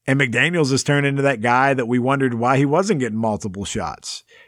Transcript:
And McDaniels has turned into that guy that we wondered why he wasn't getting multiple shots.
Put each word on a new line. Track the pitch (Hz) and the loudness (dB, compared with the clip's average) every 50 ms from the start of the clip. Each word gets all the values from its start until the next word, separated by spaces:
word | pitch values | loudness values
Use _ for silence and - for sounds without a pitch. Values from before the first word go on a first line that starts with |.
| _ | _
And | 135 135 139 | -2 0 0
McDaniels | 139 120 113 120 135 165 175 170 151 131 | 0 0 2 2 2 2 2 2 2 2
has | 135 127 - | 2 0 0
turned | - 143 147 143 139 | 0 0 0 0 0
into | 139 139 | 0 0
that | 135 139 135 107 | 0 0 0 0
guy | 110 120 120 127 135 139 139 | 0 2 2 4 4 2 2
that | 131 120 113 | 0 0 0
we | 123 127 | 0 0
wondered | 120 131 139 139 135 127 120 | 0 0 0 2 0 0 0
why | 113 120 123 135 139 | 0 0 2 2 2
he | 143 | 2
wasn't | 139 147 175 196 214 196 139 | 2 2 2 2 0 0 0
getting | 127 113 107 110 | -2 -2 -2 -2
multiple | 113 110 104 98 - 104 90 101 98 | -2 -2 -2 -4 -6 -8 -8 -8 -8
shots. | - - 110 85 78 - - - - - - - _ - - - | -8 -6 -6 -6 -8 -8 -10 -12 -14 -14 -14 -16 _ -20 -20 -20